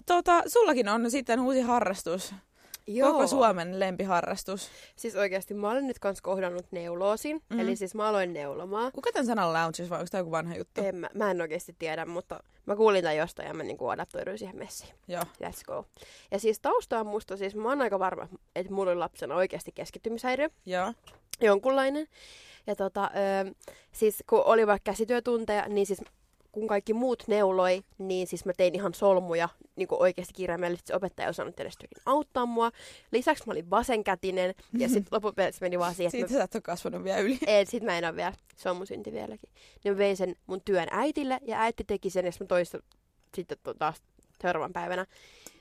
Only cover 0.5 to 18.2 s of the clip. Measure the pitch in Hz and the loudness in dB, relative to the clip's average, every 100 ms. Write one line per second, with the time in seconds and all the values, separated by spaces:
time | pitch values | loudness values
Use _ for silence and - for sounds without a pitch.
0.5 | 480 427 262 202 220 233 269 247 233 254 | 6 6 4 2 2 0 0 0 2 2
1.5 | 262 240 240 180 190 - 180 - 196 _ | 2 2 2 2 -2 -4 -6 -6 -14 _
2.5 | _ - - - 214 285 302 269 269 226 | _ -20 -18 -6 2 4 6 4 6 4
3.5 | 180 170 185 190 185 196 175 - 196 - | 4 -2 -2 -2 -2 0 0 0 -4 -8
4.5 | 196 - - - - 233 196 202 190 - | -8 -10 -18 -20 -12 -6 0 0 0 -6
5.5 | 208 208 247 277 240 202 190 - 190 185 | -4 -2 -2 -2 -4 -4 -4 -4 -2 -2
6.5 | 175 180 175 170 175 196 220 294 311 - | -6 -8 -10 -8 -2 0 0 -2 -6 -4
7.5 | 233 226 233 190 214 214 208 185 165 143 | -2 -2 -2 -4 -2 0 2 0 -4 -8
8.5 | 139 180 208 247 - 466 440 247 240 175 | -8 -6 -4 -4 -4 -2 0 0 2 2
9.5 | 160 165 160 175 165 175 196 170 160 165 | 2 0 -2 -6 -6 -4 -4 -2 -2 -2
10.5 | 170 180 - 196 185 165 - 214 180 165 | -6 -8 -4 -4 -4 -6 -2 0 0 -2
11.5 | 156 - 170 160 156 165 170 - 160 - | -6 -8 -8 -6 -4 -6 -8 -10 -12 -16
12.5 | _ - 202 220 196 165 151 165 - 147 | _ -4 4 6 6 4 2 0 -4 -10
13.5 | 160 123 107 120 - - 175 - 208 202 | -8 -8 -6 -4 -4 -6 -8 -8 -8 -10
14.5 | 190 202 - - - - 175 175 - - | -14 -14 -14 -18 -20 -10 -8 -8 -10 -12
15.5 | 180 - - - - - - - 196 220 | -12 -10 -10 -10 -18 -20 -20 -6 -2 0
16.5 | 214 277 466 - 233 214 208 - 196 196 | 0 2 0 0 -2 -2 -4 -6 -6 -4
17.5 | 202 220 285 240 196 190 170 | -2 -2 0 0 0 0 -4